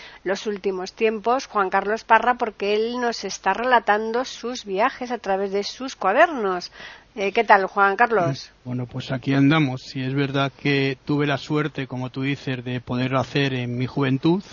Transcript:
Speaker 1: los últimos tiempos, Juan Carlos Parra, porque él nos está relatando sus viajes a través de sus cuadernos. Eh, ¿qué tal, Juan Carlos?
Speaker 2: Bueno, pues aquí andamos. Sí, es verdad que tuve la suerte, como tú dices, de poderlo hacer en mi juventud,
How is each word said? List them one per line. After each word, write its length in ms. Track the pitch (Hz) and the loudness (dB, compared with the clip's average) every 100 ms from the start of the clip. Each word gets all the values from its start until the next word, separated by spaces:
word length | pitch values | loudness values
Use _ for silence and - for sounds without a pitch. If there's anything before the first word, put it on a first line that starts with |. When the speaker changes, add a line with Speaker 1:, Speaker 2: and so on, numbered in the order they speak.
| - - | -20 -10
Speaker 1:
los 220 | 180 196 220 | -6 -4 -4
últimos 460 | 202 196 185 185 | -4 -4 -4 -8
tiempos, 520 | - 220 220 208 254 - | -2 0 0 0 0 0
Juan 220 | 214 185 | -2 2
Carlos 340 | 196 196 220 | 2 0 -2
Parra, 300 | - 220 226 247 | 4 4 6 0
porque 380 | 233 - 202 214 | -2 -4 -2 0
él 240 | 226 247 | 0 -2
nos 240 | 240 226 | -4 -4
está 300 | 196 - 190 | -8 -4 -2
relatando 720 | 202 247 240 214 208 220 233 262 | 0 4 4 4 2 0 -2 -4
sus 400 | - 233 247 208 | -8 -10 -8 -4
viajes 460 | 190 247 - 247 | 0 0 0 -6
a 60 | 226 | -6
través 320 | 196 190 202 | -2 -2 0
de 120 | 196 | -2
sus 320 | 202 - 262 - | -4 -8 -10 -2
cuadernos. 760 | 190 226 349 285 202 180 - - - - _ 233 | 2 4 4 2 -2 -2 -6 -16 -20 -20 _ -6
Eh, 160 | 196 | -2
¿qué 120 | 202 | 2
tal, 220 | 220 208 190 | 6 6 4
Juan 300 | 208 196 196 | 2 4 4
Carlos? 560 | 240 214 170 135 - _ | 2 2 0 -2 -10 _
Speaker 2:
Bueno, 220 | 123 123 123 | -8 -8 -6
pues 260 | 135 - | -8 -6
aquí 220 | 131 135 | -4 0
andamos. 480 | 139 139 160 143 127 | 4 6 4 2 -4
Sí, 200 | - 135 | -8 -8
es 100 | 131 | -4
verdad 380 | 139 139 139 139 - | -2 0 0 -2 -2
que 380 | 143 143 135 131 | 0 0 0 -2
tuve 220 | - 147 147 | -2 0 0
la 140 | 135 | -2
suerte, 480 | - 151 151 139 131 | -2 -2 -2 -6 -8
como 240 | 127 127 | -8 -8
tú 100 | 135 | -4
dices, 420 | 135 139 - 127 | -4 -4 -4 -6
de 160 | 123 123 | -6 -6
poderlo 400 | - 123 127 131 | -4 -2 0 0
hacer 360 | 123 143 139 131 | 0 0 0 -2
en 200 | 123 120 | -4 -4
mi 120 | 127 | -4
juventud, 560 | - 135 131 160 185 - | 0 0 2 2 0 -2